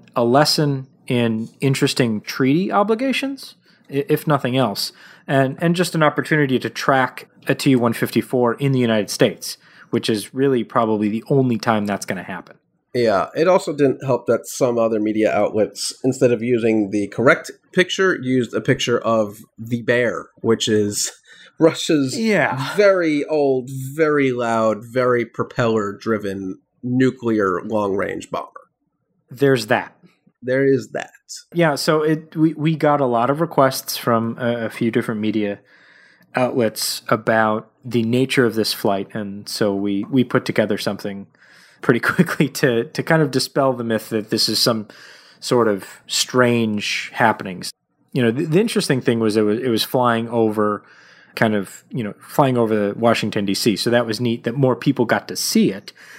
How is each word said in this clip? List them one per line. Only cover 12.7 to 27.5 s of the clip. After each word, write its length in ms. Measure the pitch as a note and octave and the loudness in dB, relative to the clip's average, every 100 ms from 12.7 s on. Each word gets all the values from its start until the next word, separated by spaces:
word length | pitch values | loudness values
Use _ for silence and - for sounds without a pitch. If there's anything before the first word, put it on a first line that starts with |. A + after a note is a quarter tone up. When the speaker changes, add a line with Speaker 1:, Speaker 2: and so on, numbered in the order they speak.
| _ _ | _ _
Speaker 2:
Yeah, 360 | B2 A#2 F#2+ - C#3+ | -2 2 2 0 0
it 120 | E3+ | 2
also 240 | F#3 - | 2 2
didn't 320 | C#3+ C3+ - | 0 2 2
help 220 | C3+ A#2+ - | 0 -2 0
that 220 | A2+ - | -2 -2
some 320 | - B2+ A#2+ | -2 0 2
other 200 | A2+ A2 | 0 0
media 320 | G#2+ G#2+ G#2+ | 0 2 2
outlets, 640 | G2 G2+ G#2+ G2 - - - | 2 0 0 -2 -4 -10 -4
instead 280 | C3 C3 B2+ | -2 2 2
of 100 | A#2 | 2
using 480 | A#2 A#2+ A2+ A2 G2 | 0 0 2 2 2
the 180 | G#2 G2 | -2 -4
correct 420 | - A#2+ F3 - - _ | 0 2 2 -2 -20 _
picture, 460 | F#3 F3+ - F#3+ - | -2 0 0 0 0
used 320 | B2+ C3 A2+ A2 | 0 0 0 -2
a 60 | |
picture 380 | A2 B2+ - A#2+ | 0 0 0 0
of 420 | A2 A2+ G#2 G2+ - - | 2 0 0 -6 -20 -14
the 240 | A2+ A#2+ | -6 -4
Bear, 460 | A2+ A#2+ A#2 E2 - _ | 0 0 0 -2 -10 _
which 260 | A2 A2+ - | 0 0 2
is 440 | G#2+ G#2 G2 - - _ - | 2 2 -2 -6 -8 _ -20
<laughs> 240 | - - | -14 0
Russia's 600 | D#3 C#3 - D#3 C3+ A3+ | 2 2 -2 0 0 -2
Speaker 1:
Yeah. 560 | A3+ F#3+ B2 C3 C3+ D#3+ | 0 0 0 -2 -4 2
Speaker 2:
very 480 | G3+ F#3 E3 D3 C#3 | 4 4 0 -2 -2
old, 440 | D#3 C#3 C3 B2+ | 0 0 0 -4
very 600 | C3+ C3 D3 D#3 D3 C3+ | -10 -8 0 2 2 2
loud, 520 | A#2+ A#2 A2+ A2 G#2 | 0 0 0 0 -2
very 400 | A#2 B2+ B2 A#2+ | -4 -2 0 0
propeller-driven 1400 | A#2 - A#2 - A#2 A2 G2+ G2+ A2+ G#2+ G2 G2 F#2+ F#2+ _ _ | -2 -6 -6 -2 0 0 -2 -6 -4 -2 -4 -6 -8 -12 _ _
nuclear 800 | B2 B2+ B2+ B2 A#2 G#2+ G2 | -2 2 2 2 0 2 2